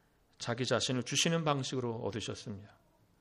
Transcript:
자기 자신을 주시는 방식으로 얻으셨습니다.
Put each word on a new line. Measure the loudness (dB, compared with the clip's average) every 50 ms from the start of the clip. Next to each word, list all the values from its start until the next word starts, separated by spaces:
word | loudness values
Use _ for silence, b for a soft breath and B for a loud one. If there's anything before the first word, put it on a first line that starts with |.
| b b b b b _ _
자기 | -8 -4 -2 -2 0 2
자신을 | 2 4 4 4 2 0 0 -2
주시는 | 0 2 2 4 4 4 2 4
방식으로 | 2 2 2 0 -2 -2 -2 -2 -2 -2 -2 -2
얻으셨습니다. | -2 -2 -4 -4 -6 -6 -8 -8 -8 -10 -10 -12 -14 -20 -20 _ _ _ _ _ _ _ _